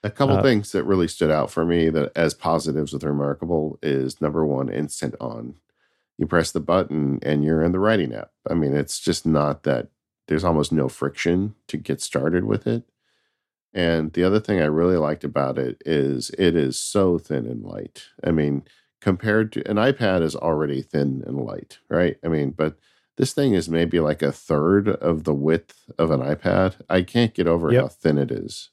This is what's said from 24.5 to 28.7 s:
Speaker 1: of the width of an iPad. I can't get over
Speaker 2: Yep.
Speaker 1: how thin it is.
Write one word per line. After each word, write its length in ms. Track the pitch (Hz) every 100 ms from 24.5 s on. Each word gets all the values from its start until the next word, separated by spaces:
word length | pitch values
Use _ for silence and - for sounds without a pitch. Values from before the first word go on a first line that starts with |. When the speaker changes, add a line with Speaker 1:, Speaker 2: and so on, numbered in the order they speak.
| 76 80 98 101
Speaker 1:
of 360 | - 87 80
the 100 | 80
width 560 | 71 73 82 - - - -
of 120 | 80
an 100 | 73
iPad. 560 | 65 78 90 95 92 - -
I 140 | 92
can't 320 | 90 120 117
get 120 | - 85
over 240 | 82 82
Speaker 2:
Yep. 120 | 120
Speaker 1:
how 60 | -
thin 280 | - 82 73
it 140 | 67
is. 400 | 57 50 - -